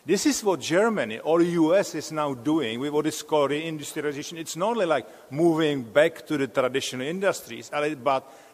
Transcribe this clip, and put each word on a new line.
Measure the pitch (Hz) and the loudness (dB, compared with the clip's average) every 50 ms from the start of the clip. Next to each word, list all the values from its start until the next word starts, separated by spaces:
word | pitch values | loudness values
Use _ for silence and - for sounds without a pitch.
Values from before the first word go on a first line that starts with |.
| - | -4
This | 131 180 196 - | -2 0 2 2
is | 302 269 - - | 2 0 0 2
what | 202 180 143 | 0 0 0
Germany | 117 - 156 180 214 233 220 180 127 107 107 117 | 0 0 2 2 4 2 2 0 -2 -4 -4 -6
or | - 151 160 170 | -2 2 4 4
U | 170 175 170 170 160 156 170 | 4 4 4 4 4 6 6
S | 202 190 - - | 4 2 0 -4
is | 156 139 - 160 | -8 -8 -6 -4
now | 156 151 143 139 | -4 -2 -2 -4
doing | 120 113 147 156 165 139 113 113 120 | -4 0 0 0 2 2 0 -2 -4
with | 139 147 | -4 -2
what | 147 151 147 | 0 0 0
is | 156 151 - - | 0 -2 -4 -4
called | - 160 151 143 135 | 0 2 2 2 2
reindustrialization. | 143 147 160 165 160 151 139 - - 160 143 147 143 139 151 - 170 165 | 0 -2 -4 -6 -8 -8 -10 -10 -8 -6 -6 -6 -6 -6 -8 -10 -10 -12
It's | 165 - - | -12 -10 -6
not | 160 180 214 240 | -4 -2 -2 0
only | 226 190 | 0 2
like | 165 156 135 110 - - - - - | 2 2 0 -2 -4 -14 -20 -16 -8
moving | 131 147 170 170 160 156 160 151 147 139 120 | -2 2 2 4 4 4 2 2 0 -2 -4
back | 110 101 143 156 170 165 - - | 0 4 4 4 4 4 -4 -8
to | - 156 | -4 -2
the | 143 139 | -2 -2
traditional | 135 - 139 131 123 123 135 127 - - 127 127 | 0 0 0 0 2 0 -2 -4 -4 -6 -6 -6
industries, | 143 170 190 196 190 156 - - - 117 113 120 - - | -6 -4 -2 0 0 0 -2 -4 -14 -14 -14 -12 -8 -4
uh, | 147 147 151 156 | -2 -2 -2 -4
but | 139 120 143 135 131 131 - - - - - | -2 0 0 0 0 -2 -6 -16 -20 -20 -20